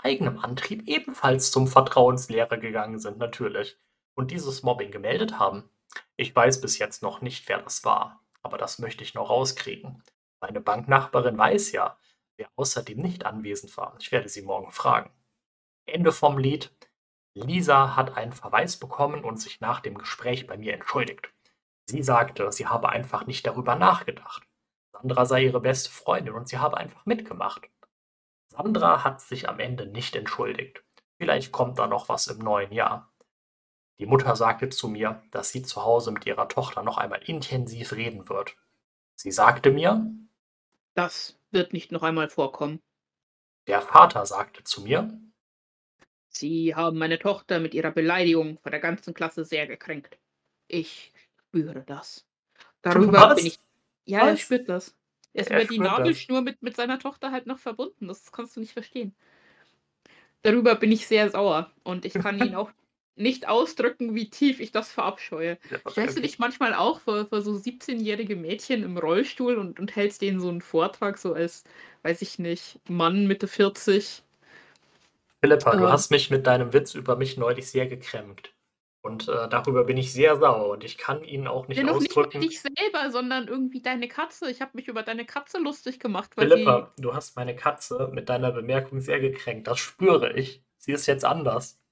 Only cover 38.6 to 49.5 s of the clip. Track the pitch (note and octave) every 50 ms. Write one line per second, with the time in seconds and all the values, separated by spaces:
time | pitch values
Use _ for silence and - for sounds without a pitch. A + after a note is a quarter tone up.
38.6 | _ _ _ _ _ _ _ _ _ _ _ - - G2 F#2 - G#2 A2+ B2 -
39.6 | - C#3 C3+ D3 D#3+ F3+ G#3+ A3 - - - - - _ _ _ _ _ _ _
40.6 | _ _ _ _ _ _ _ - F3 E3+ - - - - - _ _ _ - F#3
41.6 | F3 - - E3+ - - E3+ E3 D#3 D#3+ E3 D#3+ D#3 D3 - - D3 C3 - -
42.6 | D3 D3 D#3 E3 - _ _ _ _ _ _ _ _ _ _ _ _ _ _ _
43.6 | _ - G2+ G2+ G2 - - D#3+ E3+ E3+ - A2+ G2+ G2 - G2+ G#2 - - -
44.6 | - - - - G2 G#2 C3+ E3 A3 A3 - - - - _ _ _ _ _ _
45.6 | _ _ _ _ _ _ _ _ _ _ _ _ _ _ - - - D3 E3 E3
46.6 | E3 E3 D#3 D#3 E3+ E3+ E3 D#3+ D#3+ D#3+ E3 E3 - G3+ G3 G3 - - F#3 E3+
47.6 | E3 D#3+ - D#3 E3 D#3+ D#3+ E3 D#3+ E3 F3 F#3 F3+ F3 E3 E3 D#3+ D#3 D3+ -
48.6 | _ C#3+ D3 D3+ D3+ E3 E3+ G3+ - - E3 - E3+ D#3+ - - D#3+ -